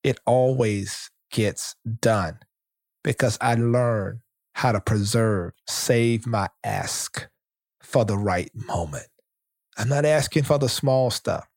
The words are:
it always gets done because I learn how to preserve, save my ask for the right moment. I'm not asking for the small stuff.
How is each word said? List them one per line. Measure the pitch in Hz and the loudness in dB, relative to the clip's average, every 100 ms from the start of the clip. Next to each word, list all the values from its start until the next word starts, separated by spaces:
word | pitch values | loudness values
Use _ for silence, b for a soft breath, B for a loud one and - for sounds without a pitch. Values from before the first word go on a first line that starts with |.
it | 139 127 - | -2 -2 2
always | 127 127 127 113 101 98 - - _ _ | 2 2 2 0 0 -4 -10 -14 _ _
gets | - 104 - - - 113 110 | -2 -2 -2 -12 -10 -10 -2
done | 117 110 85 - _ _ _ _ _ _ - | 2 2 -2 -8 _ _ _ _ _ _ -4
because | 120 127 - | 0 0 0
I | 123 117 | 0 2
learn | 117 120 120 110 95 110 _ _ _ - | 2 2 0 -2 -4 -10 _ _ _ -2
how | 131 | 0
to | 101 | 0
preserve, | - 107 101 117 113 101 85 _ - | 0 0 2 2 2 0 -4 _ -10
save | - - 120 117 117 117 | -6 2 4 4 0 0
my | 110 95 _ | -2 -2 _
ask | 107 101 92 - - - - _ _ _ _ _ | -6 -4 -4 -6 -8 -10 -12 _ _ _ _ _
for | - 135 | 0 2
the | 107 101 | 2 0
right | 101 90 85 | 0 -2 -4
moment. | 107 - 87 80 69 - _ _ _ _ _ _ - | -12 -6 -6 -6 -10 -16 _ _ _ _ _ _ -6
I'm | 113 | 0
not | 143 151 | 2 4
asking | 151 131 156 | 4 2 0
for | 139 143 | 2 2
the | 131 | 2
small | - 135 131 123 | 0 2 2 2
stuff. | - - - - | -2 -4 -6 -8